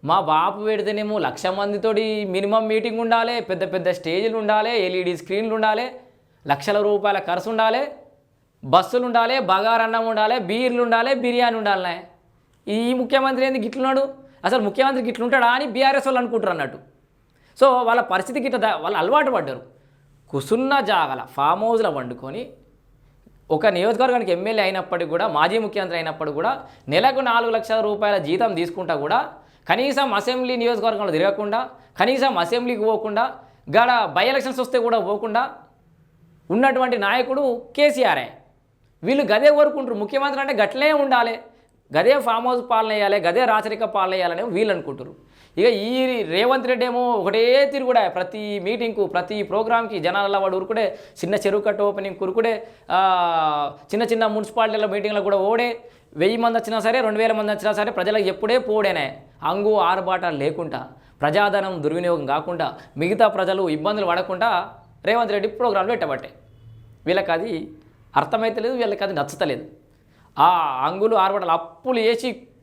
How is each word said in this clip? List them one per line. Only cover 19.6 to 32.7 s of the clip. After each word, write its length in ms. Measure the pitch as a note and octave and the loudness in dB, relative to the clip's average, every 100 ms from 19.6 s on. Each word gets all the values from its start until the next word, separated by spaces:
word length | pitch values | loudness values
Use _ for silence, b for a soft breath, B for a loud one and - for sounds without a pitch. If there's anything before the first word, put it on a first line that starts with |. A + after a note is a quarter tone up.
| - _ b b b b _ | -14 _ b b b b _
కుసున్న 500 | C#3 C3 A3+ C4 C#4 | -6 0 0 2 2
జాగల 420 | G#3+ F#3+ D3 B2+ | 2 2 2 -4
ఫామ్ 420 | A2+ - C#3+ F3+ | -8 0 2 2
హౌస్లో 260 | A3 A#3 G#3 | 2 2 0
వండుకొని, 600 | C#3+ B2 B2 C3 F3+ B3+ - _ _ _ _ _ _ _ _ _ | -2 -8 -10 -10 -12 -12 -18 _ _ _ _ _ _ _ _ _
ఒక 160 | D#3 G#3+ | 2 2
నియోజకవర్గానికి 680 | F3+ G3+ A3+ B3+ B3 F#3+ | 4 0 2 2 2 0
ఎమ్మెల్యే 320 | F3 G3+ A3 | 0 0 0
అయినప్పటికీ 460 | F#3+ F#3+ F#3 F3 E3 | 0 -2 -4 -4 -2
కూడా, 180 | E3+ G#3+ | 0 0
మాజీ 300 | D3 E3 A3 | 2 2 2
ముఖ్యమంత్రి 380 | G#3+ G#3 F#3 E3+ | -2 -4 -4 -4
అయినప్పుడు 340 | D#3+ D#3 D3+ | -6 -6 -6
కూడా, 340 | C#3+ G3 C4 B B - | -2 -2 -4 B B 0
నెలకు 320 | D#3 B3+ C4 | 4 4 2
నాలుగు 300 | B3+ A#3 A#3 | 2 2 2
లక్షల 300 | A3+ A3+ A3+ | -2 0 0
రూపాయల 360 | G#3+ G#3 G#3 G3+ | 0 0 2 0
జీతం 380 | D3 F3+ A3+ | 0 0 0
తీసుకుంటా 400 | E3+ E3+ E3+ F3 | 0 -4 -4 -4
కూడా, 380 | D3+ D3 A3+ - - b b - | -2 0 0 -2 -12 b b -4
కనీసం 460 | G3 C4+ C#4 C4+ | 0 0 0 0
అసెంబ్లీ 420 | G#3 G#3 B3+ B3+ B3+ | -2 -2 -4 -2 -2
నియోజకవర్గంలో 560 | A#3 A3+ A3 A3 G3+ | 0 0 0 -2 -2
తిరగకుండా, 580 | D#3 F#3+ G3 G#3 A3 B3+ B B - | 0 0 0 -4 -4 -6 B B -2
కనీసం 380 | G#3 C4+ C4+ G3 | 0 2 0 0
అసెంబ్లీకి 460 | E3+ A#3+ B3 | -2 -2 -2